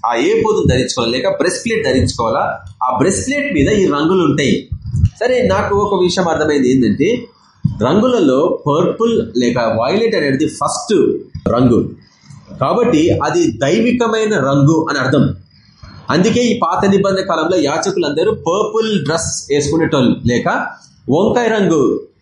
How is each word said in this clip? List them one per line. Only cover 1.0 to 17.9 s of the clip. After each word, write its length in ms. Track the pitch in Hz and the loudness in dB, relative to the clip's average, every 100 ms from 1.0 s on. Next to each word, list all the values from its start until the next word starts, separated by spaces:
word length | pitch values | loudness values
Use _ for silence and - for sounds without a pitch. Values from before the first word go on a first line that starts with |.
| 117 | -2
లేక 180 | 127 - | -2 -2
బ్రెస్ట్‌ప్లేట్ 560 | - 165 - 233 220 135 | -2 -2 -2 -4 -2 0
ధరించుకోవాలా. 720 | 127 123 - 113 139 202 - - - | 0 0 0 -2 -2 -4 -6 -14 -6
ఆ 140 | 127 131 | -4 0
బ్రెస్ట్‌ప్లేట్ 560 | 151 202 - 285 285 | -2 -2 -4 -4 -2
మీద 160 | 165 139 | 0 2
ఈ 160 | 208 175 | 2 0
రంగులు 380 | 143 160 190 | 0 0 2
ఉంటాయి. 440 | 160 143 139 - - - - - - | 2 0 0 -2 -4 -12 -6 0 0
సరే, 420 | - 240 254 196 | 0 0 0 2
నాకు 280 | 190 202 202 | 0 0 0
ఒక 280 | 202 196 | 0 0
విషయం 240 | 180 185 175 | 0 0 -2
అర్థమైంది 440 | 151 151 147 123 | 0 0 2 2
ఏంటంటే, 520 | 131 113 101 165 240 - _ _ _ - - | 4 2 2 0 0 -6 _ _ _ -6 -2
రంగులలో 800 | 110 190 247 240 156 131 156 - 147 | 0 2 2 2 2 2 2 -2 0
పర్పుల్ 540 | 147 180 - 233 226 117 123 | 0 0 0 0 0 -2 -2
లేక 220 | 123 120 | 0 0
వైలెట్ 560 | 113 110 120 202 226 196 | 0 0 0 0 0 0
అనేది 300 | 147 135 156 | 0 0 -2
ఫస్ట్ 480 | - - - - 196 - - - - - | -2 -4 -4 0 2 2 -2 -8 -6 -2
రంగు, 400 | 113 127 107 76 - - _ - - - - | 2 2 2 0 -10 -20 _ -20 -20 -20 -4
కాబట్టి 580 | 139 190 240 - 330 - | -2 0 2 2 2 0
అది 280 | - - - | 0 0 0
దైవికమైన 880 | - 139 214 233 247 233 220 214 202 | 0 0 2 0 2 0 0 0 0
రంగు 500 | 135 143 143 160 160 | 2 4 4 4 0
అని 100 | 143 | -2
అర్థం. 360 | 131 147 - - - _ _ _ - - - | 0 2 0 -2 -14 _ _ _ -20 -20 -4
అందుకే 340 | 147 220 240 | 0 2 2
ఈ 160 | 240 202 | 0 0
పాత 220 | 165 185 196 | -2 0 2
నిబంధన 360 | 190 196 190 | 2 2 0
కాలంలో 360 | 160 165 160 254 | -2 -2 0 0
యాజకులందరూ 720 | 285 143 196 | 0 -2 -2